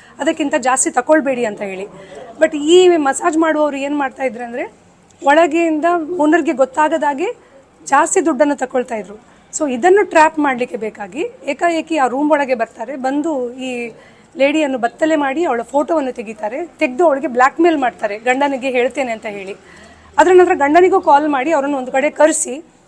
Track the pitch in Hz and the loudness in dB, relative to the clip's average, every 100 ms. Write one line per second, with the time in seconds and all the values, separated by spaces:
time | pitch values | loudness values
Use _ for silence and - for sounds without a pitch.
0 | - - 277 311 285 302 247 262 339 - | -20 -6 -2 -2 -2 -2 0 0 0 0
1 | 247 311 262 247 226 208 202 185 202 - | 2 2 2 -2 -4 -6 -8 -10 -12 -16
2 | - - - - 320 311 294 359 359 339 | -20 -20 -18 -2 -2 0 4 6 6 4
3 | 277 269 349 311 320 311 302 277 277 294 | 2 0 0 0 0 2 0 -2 -4 -4
4 | 269 269 262 226 240 240 427 - _ _ | -4 -4 -6 -6 -10 -10 -10 -14 _ _
5 | _ _ 277 302 339 330 339 302 339 349 | _ _ 2 4 4 2 0 0 0 -2
6 | 302 359 302 349 311 262 262 311 311 320 | -2 0 0 0 0 -2 -2 0 -2 0
7 | 285 269 381 - _ _ _ _ - 277 | -2 -4 -6 -8 _ _ _ _ 0 2
8 | 320 381 311 254 294 226 254 254 247 220 | 2 0 0 2 0 0 -4 -4 -4 -8
9 | 190 208 _ _ _ - 302 247 349 403 | -10 -18 _ _ _ -6 -4 0 4 4
10 | 370 339 311 311 294 247 247 - 214 - | 4 4 4 2 -2 -2 -6 -6 -8 -10
11 | 202 226 480 - - 285 349 330 320 311 | -12 -8 -10 -8 -8 -2 -2 -2 -2 -2
12 | 254 254 294 294 269 247 220 - 226 285 | 0 0 0 0 0 -2 -4 -8 -12 -8
13 | 254 285 311 277 247 254 254 247 233 - | -4 -4 -2 -4 -6 -8 -8 -8 -10 -14
14 | - _ _ 254 277 302 285 262 233 - | -20 _ _ 0 0 2 -2 -2 -4 -2
15 | 311 311 277 269 339 233 226 277 302 330 | -2 0 -2 -2 -2 -4 -2 -2 0 -2
16 | 262 247 214 220 214 262 349 - 302 254 | -4 -8 -12 -10 -8 -8 -10 -4 -4 2
17 | 339 269 294 240 269 277 339 311 247 - | 2 2 -2 2 2 4 2 2 -2 -4
18 | 220 208 233 254 285 269 262 247 254 277 | -6 -4 -2 0 0 -2 -2 0 -2 -2
19 | 254 220 220 202 190 - - - - - | -6 -6 -10 -12 -12 -14 -18 -20 -20 -20
20 | - - 330 370 359 359 285 330 370 381 | -4 2 6 6 6 2 2 4 4 4
21 | 320 285 302 277 269 311 277 285 254 269 | 4 4 2 -2 0 0 0 -4 -4 -2
22 | 294 294 311 302 - 269 - _ | 0 2 2 2 -6 -10 -16 _